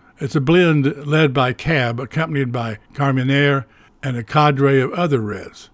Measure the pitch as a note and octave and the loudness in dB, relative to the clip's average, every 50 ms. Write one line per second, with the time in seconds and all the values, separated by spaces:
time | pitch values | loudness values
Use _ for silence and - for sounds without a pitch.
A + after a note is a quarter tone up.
0 | _ _ _ - D3+ - - D3+ C3 D3+ E3+ F3+ F3 E3 D#3 D3 C3 D3 - C#3 | _ _ _ -10 -6 -4 -2 -2 2 2 4 4 4 4 4 2 2 0 -2 -4
1 | D3 C#3+ D3+ D#3 D#3+ C#3+ B2 C#3 B2+ B2+ B2 - - D#3 E3 C#3 B2 A#2 A#2 A#2 | -4 -2 0 2 2 2 2 0 0 0 -2 -4 -4 -2 0 0 0 -2 -4 -6
2 | C3+ - - D#3+ D#3+ D#3+ D3+ C#3 C3+ A#2+ A#2 A#2+ A#2 A2+ G#2+ - _ _ - - | -8 -6 -4 -4 -4 -2 -2 -2 -2 -2 -4 -4 -6 -6 -8 -12 _ _ -6 -4
3 | C#3 C#3 C3 C3 B2+ C3+ C#3 C#3+ C#3+ C#3+ C#3 C#3 - - _ _ _ _ _ _ | -2 0 0 0 0 0 2 2 2 2 2 0 -4 -8 _ _ _ _ _ _
4 | - C3+ B2 A#2+ A2+ - - D3+ D3 D3 C#3+ C3+ C#3 C3+ C#3 C3+ C3 - - F3 | -8 -6 -6 -6 -6 -2 2 2 4 4 4 2 2 4 4 2 2 0 -2 -2
5 | F3 D#3+ C#3+ A#2 G#2+ G#2 G2+ F#2 F2 F2 - - - - | -2 0 0 0 -2 -2 -6 -8 -12 -16 -18 -20 -20 -20